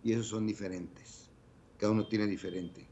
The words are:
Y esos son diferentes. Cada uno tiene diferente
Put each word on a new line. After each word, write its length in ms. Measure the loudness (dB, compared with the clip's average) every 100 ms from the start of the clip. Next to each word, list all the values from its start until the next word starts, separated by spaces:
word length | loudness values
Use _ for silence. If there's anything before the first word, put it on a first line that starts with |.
Y 80 | 2
esos 140 | 2 2
son 200 | 0 0
diferentes. 840 | -2 -4 -6 -8 -12 -18 -20 -20 -20 -20 -20 -20 0
Cada 140 | 4
uno 140 | 4 4
tiene 200 | 2 2
diferente 600 | 0 -4 -4 -6 -10 -20